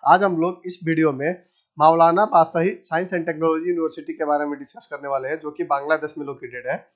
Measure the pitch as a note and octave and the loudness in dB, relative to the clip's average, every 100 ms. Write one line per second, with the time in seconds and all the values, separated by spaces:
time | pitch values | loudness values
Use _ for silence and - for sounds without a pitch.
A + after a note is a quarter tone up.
0 | C#3 F3+ G3 E3+ E3+ F3 F3+ F3 E3 D#3+ | 6 4 4 2 -2 -4 -12 -8 -2 2
1 | D#3 C3+ D3 F#3 _ _ _ - D#3 E3 | 2 2 -4 -6 _ _ _ 4 4 6
2 | E3 F3 G#3+ E3+ D#3+ E3+ E3+ - - E3 | 6 4 4 4 4 2 -2 -4 -4 -4
3 | F3+ F#3 E3 D#3 D#3+ D#3+ F3 E3+ D#3+ D#3+ | -2 -4 -4 -2 0 0 -2 -2 -2 -6
4 | D3+ D3+ D3+ D3 D3 C#3+ C3 - - C#3+ | -12 -6 -2 0 -2 -6 -12 -20 -16 -12
5 | C#3 C3+ C3 D#3+ D3+ D3+ D#3 C#3 C#3+ D#3 | -6 -4 -4 -8 -10 -8 -4 -2 0 -2
6 | D3+ D3+ C#3+ C3 B2 B2 B2 D3+ - | -2 -10 -12 -12 -12 -12 -8 -8 -10